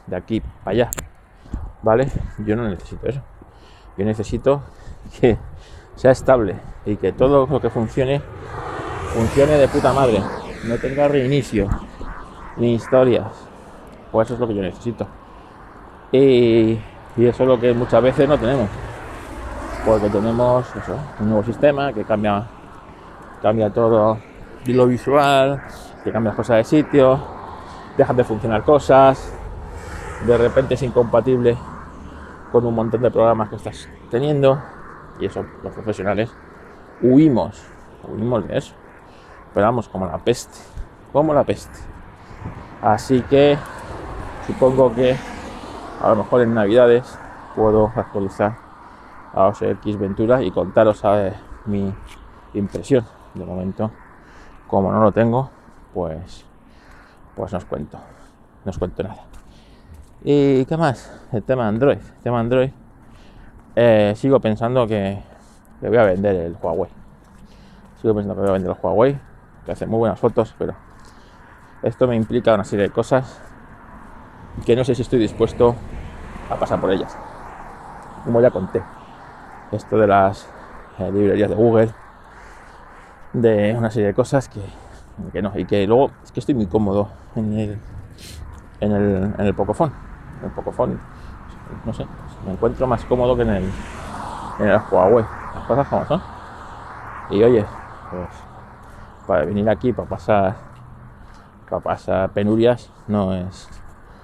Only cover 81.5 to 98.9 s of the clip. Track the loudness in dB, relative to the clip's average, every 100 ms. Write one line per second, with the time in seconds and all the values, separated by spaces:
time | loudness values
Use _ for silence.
81.5 | 2 4 4 2 0 -20 -20 -20 -20 -20
82.5 | -20 -20 -20 -20 -20 -20 -20 -8 2 4
83.5 | 4 2 0 -2 0 0 0 0 0 -2
84.5 | -12 -14 -16 -20 -20 -20 -16 -10 -6 -6
85.5 | -4 -2 0 4 4 2 -2 -12 -10 -2
86.5 | -2 0 0 0 0 -2 -6 -12 -8 -4
87.5 | -4 -6 -8 -14 -18 -18 -20 -18 -18 -18
88.5 | -18 -18 -6 -2 0 0 0 -2 -2 -2
89.5 | 0 -2 0 -2 -4 -18 -20 -18 -14 -12
90.5 | -10 -10 -4 -4 -4 -10 -18 -18 -18 -18
91.5 | -20 -18 -12 -10 -8 -10 -14 -18 -14 -10
92.5 | -2 -2 0 -2 -2 -2 0 0 0 0
93.5 | -2 -4 -8 -12 -14 -14 -12 -12 -12 -12
94.5 | -4 2 2 2 2 6 4 2 -8 -14
95.5 | -12 -2 -2 0 -2 -2 -4 -6 -18 -18
96.5 | -18 -18 -18 -18 -18 -16 -16 -4 4 4
97.5 | 4 0 -10 -18 -18 -14 -12 -12 -14 -20
98.5 | -20 -20 -20 -20